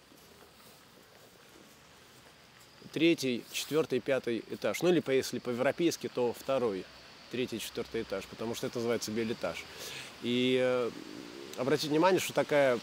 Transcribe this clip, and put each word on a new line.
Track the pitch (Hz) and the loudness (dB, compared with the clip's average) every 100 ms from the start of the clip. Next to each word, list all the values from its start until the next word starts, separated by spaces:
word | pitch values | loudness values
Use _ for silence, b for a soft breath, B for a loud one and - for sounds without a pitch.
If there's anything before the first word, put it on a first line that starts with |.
| - - - - - - - - - - - - - - - - - - - - - - - - - - - - - | -20 -20 -20 -20 -20 -20 -20 -20 -20 -20 -20 -20 -20 -20 -20 -20 -20 -20 -20 -20 -20 -20 -20 -20 -20 -20 -20 -20 -6
третий, | 147 160 165 135 117 - | 2 4 4 2 -2 -4
четвёртый, | - - 147 156 127 | -6 -2 0 0 0
пятый | - 104 120 113 - | 0 0 0 -4 -4
этаж. | 113 120 101 | -6 -4 0
Ну | 170 | 4
или | 170 | 4
по-, | 131 | 4
если | 135 - 123 | 2 0 -4
по-европейски, | 123 120 131 131 170 - 120 | -4 0 0 2 2 0 -4
то | - 120 | 0 -2
второй, | 107 - 135 120 98 92 - - - - | -2 -2 0 0 -2 -8 -14 -20 -20 -10
третий, | 123 123 110 | -6 -4 -4
четвёртый | - 117 113 113 | -8 -8 -6 -6
этаж, | 110 98 - | -4 -6 -6
потому | - 113 | -8 -6
что | 117 131 | -4 -4
это | 120 | -2
называется | 117 113 - | 0 0 -2
бельэтаж. | 107 113 117 90 82 - B B B B - | -2 -2 -2 -4 -4 -10 B B B B -8
И, | 117 123 127 127 | -2 2 4 4
э, | 127 123 117 - - - - - - - | 2 2 0 -4 -12 -14 -14 -14 -10 -4
обратите | 123 151 156 | 0 2 2
внимание, | 156 180 180 | 4 6 4
что | - | 2
такая | 139 135 147 139 120 | 0 4 6 6 4